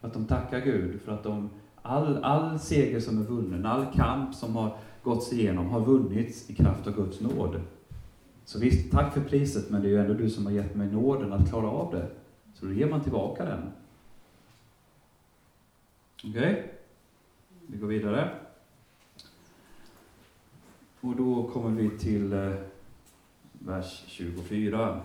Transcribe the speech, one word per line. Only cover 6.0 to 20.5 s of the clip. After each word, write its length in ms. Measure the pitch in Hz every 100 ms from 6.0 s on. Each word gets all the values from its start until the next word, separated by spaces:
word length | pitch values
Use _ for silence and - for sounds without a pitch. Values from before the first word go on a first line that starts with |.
| 110 101 117 - -
i 40 |
kraft 320 | - 80 - 104
av 80 |
Guds 260 | 104 95 -
nåd. 400 | 107 - 87 82 87 - - - - - - -
Så 140 | - 104
visst, 340 | 120 - -
tack 220 | 143 147
för 60 | 143
priset, 500 | 139 143 139 104 95
men 120 | 104
det 60 | 101
är 20 |
ju 100 | 104
ändå 140 | 101
du 160 | 107 113
som 160 | 107 101
har 60 |
gett 220 | 101 98
mig 140 | 98 101
nåden 440 | 107 127 135 107
att 160 | 98 -
klara 220 | 117 107
av 240 | - -
det. 120 | - 78 - - _ _
Så 120 | - 98
då 60 |
ger 180 | 98 151
man 100 | 156
tillbaka 440 | - 120 98 -
den. 180 | 170 143 85 - - - - - - _ _ - _ _ _ _ _ _ _ _ _ _ _ _ _ _ _ _
Okej? 480 | 107 107 151 202 - - - _ _ _ _ _ _ - -
Vi 120 | 107
går 100 | 104
vidare. 420 | 107 104 113 180 - - - _ _ _ _ _ _ - - - - - - - - - - - _ _